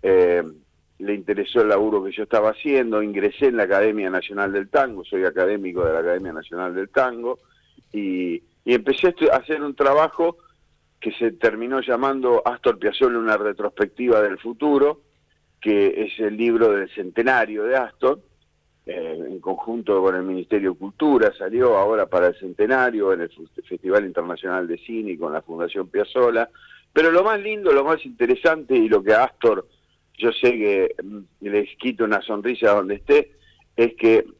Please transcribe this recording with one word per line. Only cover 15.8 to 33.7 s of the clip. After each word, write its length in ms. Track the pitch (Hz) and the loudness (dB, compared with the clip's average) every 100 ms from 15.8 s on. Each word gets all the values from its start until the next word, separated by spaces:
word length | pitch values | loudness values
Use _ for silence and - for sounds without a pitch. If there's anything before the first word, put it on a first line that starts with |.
| 101 - | 2 0
es 140 | 107 - | -6 -4
el 180 | 107 107 | -6 -2
libro 360 | 117 113 113 | 0 4 4
del 160 | 101 95 | 2 -2
centenario 720 | - 90 101 117 131 107 107 | -10 -8 -2 0 2 0 -2
de 120 | 107 131 | -2 -2
Astor, 440 | 117 _ 127 151 _ _ _ _ _ _ | -2 _ -2 -2 _ _ _ _ _ _
eh, 400 | - 90 82 80 85 | -14 -10 -8 -10 -10
en 100 | 92 | -10
conjunto 600 | 90 90 - 117 110 98 | -8 -8 -6 -8 -2 2
con 120 | 95 92 | 2 0
el 60 | |
Ministerio 480 | 92 92 90 107 95 | -4 -6 -2 -2 -2
de 60 | 87 | -4
Cultura, 540 | 98 - 151 135 110 - | -12 -2 2 4 2 0
salió 380 | 95 113 127 107 | -6 0 2 2
ahora 300 | 101 110 92 | 2 0 0
para 220 | 92 90 | 2 2
el 100 | 87 | 0
centenario, 720 | 95 87 107 131 127 113 98 | -12 -2 0 2 0 0 0
en 100 | 92 | 0
el 80 | 85 | -2
Fu-, 180 | _ 80 - - | _ -20 -18 -14
Festival 360 | 87 92 101 | -10 0 0
Internacional 640 | 98 87 85 87 95 90 87 | 0 -6 -6 -8 -6 -6 -4
de 100 | 82 | -8
Cine 340 | - 113 107 | -8 -8 -8
y 40 | 85 | -8
con 160 | 82 | -6
la 80 | 78 | -8
Fundación 460 | - 82 85 101 92 | -10 -8 -8 -6 -6
Piazzolla. 600 | 98 104 131 120 117 113 _ _ - _ | -4 -4 2 2 2 -4 _ _ -20 _
Pero 180 | - 160 | 2 4
lo 100 | 170 | 4
más 180 | 196 214 | 2 0
lindo, 320 | 202 214 190 | -4 -4 2
lo 120 | 139 | 4
más 200 | 139 160 | 4 -2
interesante 720 | 131 117 120 123 165 160 143 131 | -4 -2 0 2 2 0 0 2
y 120 | 110 | 4
lo 140 | 107 | 2
que 80 | 95 | 4
a 80 | 107 | 4
Astor, 440 | 135 _ 120 101 - _ _ _ _ _ | 2 _ 0 0 -4 _ _ _ _ _
yo 140 | 120 | -2
sé 180 | 113 123 | 2 0
que, 440 | 120 104 98 92 - | 2 0 2 0 -2
mm, 160 | 95 104 95 _ | -12 -14 -18 _
les 340 | 101 104 104 - | -4 -2 -2 -6
quito 280 | 127 110 | -8 -2
una 160 | 113 104 | 0 0
sonrisa 500 | - 104 107 123 113 | -2 -6 -4 0 2
donde 220 | 101 95 101 | 2 0 -6
esté, 360 | - 143 143 _ _ _ _ | 2 2 2 _ _ _ _